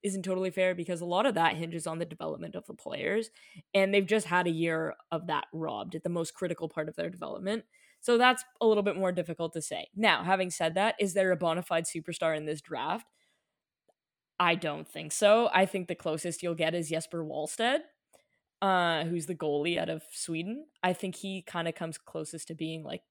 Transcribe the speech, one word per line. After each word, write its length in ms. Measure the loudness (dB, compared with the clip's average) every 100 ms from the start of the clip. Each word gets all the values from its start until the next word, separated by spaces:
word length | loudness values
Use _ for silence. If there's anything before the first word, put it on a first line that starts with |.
isn't 220 | -4 -2
totally 280 | -2 0 0
fair 240 | 2 2 2
because 260 | -4 -4
a 40 | 0
lot 200 | 2 2
of 80 |
that 240 | 4 2 2
hinges 300 | -4 -4 -4
on 100 | -6
the 80 | -6
development 500 | -6 -6 -6 -8 -10
of 120 | -12
the 60 | -14
players, 560 | -10 -4 -2 -2 -2 -10 -20 -20 -2
and 200 | 2 4
they've 120 | 4 4
just 220 | 2 4
had 200 | 2 2
a 40 |
year 440 | 2 2 0 -2 -6 -6
of 160 | -6 -2
that 200 | -4 -4
robbed 440 | -6 -6 -6 -6 -6
at 80 |
the 60 | -4
most 260 | -2 -4 -4
critical 340 | -4 -4 -6
part 180 | -6 -6
of 80 | -4
their 140 | -6
development. 560 | -6 -8 -6 -2 -4 -6 _ _ _
So 160 | 4 6
that's 280 | 6 6 -2 2
a 60 | 4
little 160 | 6
bit 120 | 4 2
more 160 | 0
difficult 420 | 0 -2 -4 -4
to 80 | -4
say. 260 | -6 -8 -8 2
Now, 280 | 4 4
having 280 | 4 2 2
said 240 | 0 0 2
that, 200 | 0 2
is 160 | 0 2
there 160 | 2
a 40 | 2
bona 280 | 2 0
fide 220 | 0 -2 -2
superstar 520 | -6 -6 -2 0 0
in 80 | -4
this 160 | -6
draft? 460 | -6 -4 -2 -4 -6 _ _ _ _ _ _ _ _ _ _ _ _ 0
I 140 | 2 2
don't 320 | -2 -6 -10
think 240 | -12 -8
so. 380 | 4 6 6 6
I 120 | 4 4
think 240 | 0 -6
the 60 | -4
closest 460 | -4 -4 -4 -4
you'll 140 | -4 0
get 180 | 0
is 140 | 0 -2
Jesper 380 | -4 -4 -6 -6
Wallstedt, 540 | -4 -6 0 2 2 -2 _ _ _ _ _ _ -2
uh, 420 | 2 4 4 2
who's 220 | 0 -2 -4
the 100 | -4
goalie 420 | 0 0 2 0
out 120 | 0
of 120 | -4 -8
Sweden. 520 | -10 -4 -4 -4 -8 -12 _
I 120 | -2
think 220 | 0 -4 -6
he 260 | -8 -8
kinda 320 | -6 -4 -4
comes 240 | -4 -8 -10
closest 500 | -10 -10 -10 -12 -12
to 80 | -8
being, 280 | -6 -6
like, 180 | -8 -12 _